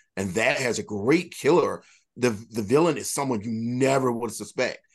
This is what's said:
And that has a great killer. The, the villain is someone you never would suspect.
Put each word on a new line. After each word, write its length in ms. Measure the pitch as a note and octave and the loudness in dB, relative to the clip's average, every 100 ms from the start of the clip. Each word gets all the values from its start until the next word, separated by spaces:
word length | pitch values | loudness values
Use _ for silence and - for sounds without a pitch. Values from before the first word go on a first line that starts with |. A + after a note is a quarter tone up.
| _ - | _ -6
And 160 | G2 | -4
that 260 | F2+ A#2 C#3+ | 0 0 2
has 220 | B2+ A2 | -2 -2
a 40 | |
great 520 | G#2 G#2+ G#2+ E3 - - | -6 -4 2 2 2 -2
killer. 480 | C3+ E3+ A#2+ F#2 - _ _ - | 2 4 4 -2 -12 _ _ -2
The, 120 | A#2+ G#2 A#2 | 0 0 -6
the 140 | A2+ | -6
villain 340 | G2+ C3+ E3+ C3 | 2 4 4 0
is 140 | F#2+ | -4
someone 300 | - C3+ A#2 | -4 -2 -2
you 100 | G#2+ | -4
never 600 | A2+ A#2 B2 C3 C3+ B2+ | -4 -4 0 2 4 2
would 200 | A#2 A#2 | 0 -6
suspect. 480 | - G#2 - B2 - _ | -8 -10 -4 -4 -4 _